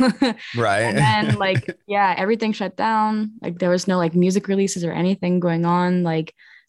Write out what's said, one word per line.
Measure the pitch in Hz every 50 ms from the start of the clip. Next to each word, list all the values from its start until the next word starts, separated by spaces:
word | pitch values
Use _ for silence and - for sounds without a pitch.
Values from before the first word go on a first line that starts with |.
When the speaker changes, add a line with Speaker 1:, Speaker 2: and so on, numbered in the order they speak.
Speaker 1:
<laughs> | 254 247 - - 277 247 220 - - - -
Speaker 2:
Right. | 120 113 104 98 104 117
Speaker 1:
And | 117 101 135
then, | 143 117 110 110 107 110 107 101
like, | 98 190 190 123 - - - - _
Speaker 2:
<laughs> |
Speaker 1:
yeah, | - 202 202 202 190 170
everything | - 185 202 233 220 226 220 214
shut | - 202 190 -
down. | - 202 226 220 220 214 214 214 214 214 214 220 226 -
Like, | - 170 175
there | 190 175
was | 180 180 180 -
no, | 185 180
like, | 170 165 165
music | 180 175 185 185 202 202 196
releases | 196 196 196 196 - 185 170
or | 165 -
anything | 156 170 185 196 190 - 180 180 180
going | 170 175 165 165 170
on, | 170 175 180 180 180 180 180 175
like, | 170 160 160 160 - - _ - - - - _